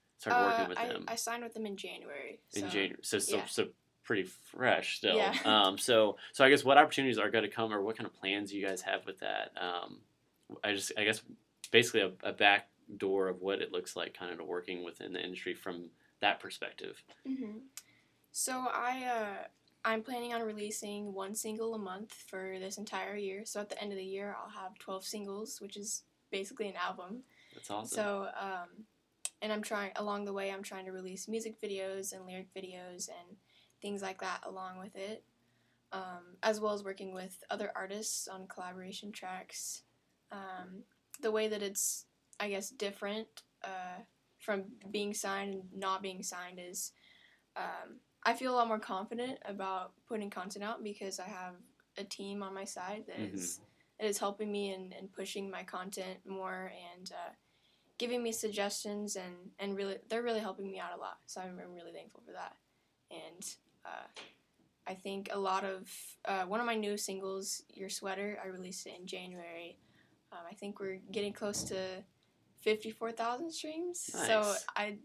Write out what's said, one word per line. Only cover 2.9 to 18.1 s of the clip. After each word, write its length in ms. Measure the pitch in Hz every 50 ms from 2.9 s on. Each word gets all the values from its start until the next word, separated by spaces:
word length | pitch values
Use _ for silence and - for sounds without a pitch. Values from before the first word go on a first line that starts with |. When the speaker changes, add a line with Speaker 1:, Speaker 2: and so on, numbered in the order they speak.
| - -
Speaker 1:
so, 160 | - - - 101
so, 180 | 101 95 104
Speaker 2:
yeah. 80 | 98 -
Speaker 1:
so 220 | - - 117 98 - - _ _ _ _ _ -
pretty 200 | - 120 98 90
fresh 720 | 92 - - - - - - 127 120 95 82 - - -
still. 200 | - - 101 90
Speaker 2:
Yeah. 200 | 107 101 95 - -
<laughs> 40 | -
Speaker 1:
Um, 340 | 110 107 107 101 95 98 -
so, 380 | - - 120 110 110 104 - - - -
so 120 | - - 135
I 40 | 131
guess 140 | 143 135 117
what 140 | 127 139 143
opportunities 400 | 151 147 - 143 135 131 113 107
are 120 | 101 104
gonna 180 | 104 113 104 101
come, 240 | - 117 113 110
or 100 | 107 101
what 140 | 98 110 110
kind 100 | - 113
of 80 | 104 -
plans 360 | - 95 95 101 101 104 95
do 80 | 101 98
you 80 | 98
guys 160 | 98 95 92
have 220 | - 95 98 95 -
with 120 | 98 95 -
that? 320 | - 101 101 104 110 - - 98
Um, 400 | 92 90 87 87 - 50 50 104 - _ _ _ _ _ _ _ _ - - - -
I 80 | 104
just, 200 | 104 98 - - - 107
I 60 | 104
guess, 180 | 107 110 - - - - - _ _ _ _ - -
basically 300 | - 117 120 - - 110
a, 100 | 95 92 92 - - 101
a 20 |
back 380 | 95 - 107 101 101 101 - - _ _ _ - 104
door 320 | 98 104 95 98 98 95 95
of 120 | 90 90
what 220 | 92 98 98 98
it 100 | 90 90
looks 220 | 90 90 92 - -
like 180 | 87 85 80 -
kinda 220 | - 90 87 87
to 80 | 82 80
working 380 | 87 90 90 90 95 92 87 87
within 280 | 85 - - 101 98
the 100 | 90 90
industry 320 | 90 92 90 90 - 92 90
from 360 | - - 95 87 87 87 82 - _ _ _ _ _
that 200 | 104 101 95 -
perspective. 640 | - 92 - - - - - - - - - - - - - - -
Speaker 2:
Mm-hmm. 320 | 262 262 262 233 208 214 226 269 269 _ - - - - _ _ _